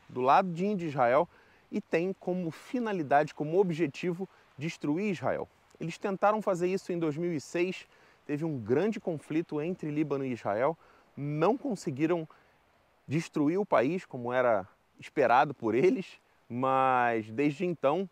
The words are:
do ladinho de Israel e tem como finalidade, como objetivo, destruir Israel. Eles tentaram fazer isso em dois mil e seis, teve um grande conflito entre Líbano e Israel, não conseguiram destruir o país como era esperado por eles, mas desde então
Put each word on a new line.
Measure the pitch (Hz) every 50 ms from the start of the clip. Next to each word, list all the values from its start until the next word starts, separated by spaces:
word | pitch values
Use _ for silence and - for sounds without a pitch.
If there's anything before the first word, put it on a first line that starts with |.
| _
do | - 113 123
ladinho | 127 131 147 175 196 185 165 160 185 208 214
de | 180 170
Israel | 160 131 143 123 117 127 147 175 - _ - _ _ _ _ _ -
e | - 214
tem | - _ - 165 175 190 190
como | - - 185 180 185 180 160
finalidade, | 147 - - - - 247 233 220 202 180 151 127 143 147 156 151 -
como | - 151 151 165 190
objetivo, | 202 180 160 151 170 - - - - 180 170 175 190 - _ _ _ _ _
destruir | - 139 165 - - - 143 147 170 208 214
Israel. | 180 139 135 113 85 71 71 - _ _ _ _ -
Eles | - - 165 -
tentaram | - - 208 190 - - 202 214 220
fazer | 196 214 190 165 175 180
isso | 190 185 - - 180
em |
dois | 170 165 156 139
mil | 151 175 175 170
e | 139
seis, | - - - 170 180 185 - - - - _ _ _ _ _ _ _
teve | - 147 143 160
um | 165 151
grande | 127 107 104 127 147 185 226 208 202
conflito | - 196 165 143 - - 156 160 175 - 156 151
entre | 151 175 185 - 175 151
Líbano | 147 151 160 143 143 139 139
e | 131
Israel, | 123 110 - 110 101 110 127 151 165 - _ - - _ _ _ _
não | - 139 147 151 151 170 196 247
conseguiram | - - 285 208 - - 175 131 127 160 156 175 170 160 - - _ _ _ _ _ _ _ _ _ _ _ _ _ _
destruir | - 127 165 165 - - 208 202 - 175 196
o | 208
país | - - - 120 135 123 123 -
como | - - 127 120 120
era | 123 127 123 123 113 98 92 - _ _ _ _ _
esperado | - - - - 151 135 113 117 127 175 151 131
por | - - 110 107
eles, | 123 143 185 262 196 180 - - - _ _ _ _ _
mas | - 117 120 131 131 135 135 131 131 127 127 123 120 117 117 107 110
desde | 110 123 147 147 143 - 190
então | 180 170 - - 135 151 180 196 175